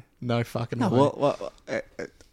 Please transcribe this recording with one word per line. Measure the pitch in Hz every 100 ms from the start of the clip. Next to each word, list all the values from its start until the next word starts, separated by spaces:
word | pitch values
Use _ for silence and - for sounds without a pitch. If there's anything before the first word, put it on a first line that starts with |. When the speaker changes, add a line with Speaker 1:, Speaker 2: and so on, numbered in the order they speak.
| - _
Speaker 1:
no | 120 117
fucking | 117 117 117 120
Speaker 2:
No, | 190
Speaker 1:
way." | 127
Speaker 2:
well, | 143 -
well, | 143 - - - -
uh, | - - -
uh, | - - -